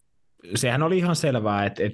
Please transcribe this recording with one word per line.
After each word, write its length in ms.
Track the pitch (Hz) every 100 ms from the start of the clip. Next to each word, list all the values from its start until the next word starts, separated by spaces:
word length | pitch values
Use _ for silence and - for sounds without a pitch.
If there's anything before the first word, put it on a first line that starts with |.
| _ _ _ _ - 101
sehän 280 | 131 131
oli 140 | 160 185
ihan 180 | 175 165
selvää, 500 | 156 123 107 101 101
et, 140 | -
et 140 | 107